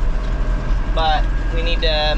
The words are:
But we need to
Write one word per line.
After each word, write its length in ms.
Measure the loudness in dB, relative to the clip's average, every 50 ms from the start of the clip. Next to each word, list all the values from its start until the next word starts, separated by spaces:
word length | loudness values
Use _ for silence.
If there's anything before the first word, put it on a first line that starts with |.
| 0 0 0 0 -2 -2 -2 -2 0 0 -2 -2 0 0 0 0 0 0 0
But 300 | 0 2 2 2 2 0 0 0 -2 -2 -2 -2
we 80 | 0 0
need 180 | 0 0 0
to 340 | 0 0 0 0 0 0 0